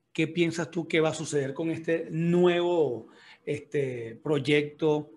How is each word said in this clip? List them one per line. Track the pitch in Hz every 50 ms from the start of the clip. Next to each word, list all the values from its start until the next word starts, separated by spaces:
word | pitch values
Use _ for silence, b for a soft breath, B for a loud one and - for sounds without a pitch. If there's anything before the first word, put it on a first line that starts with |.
| _ _ -
qué | - 160 151
piensas | 160 180 170 165 160 175 165 -
tú | - 175 156
que | - - 165
va | 156 156
a | 151
suceder | - 160 123 - 147 135 131 135
con | - 165 165
este | 160 165 160 - 165 165 160 -
nuevo, | 160 160 165 170 175 175 180 180 175 175 175 175 175 170 151 131 120 110 - B B B B B B B _
este, | - 147 143 - - - 147 135 131 123 120 117 113 113 - -
proyecto, | 151 151 143 127 143 147 147 147 147 - - 165 156 151 151 147 - -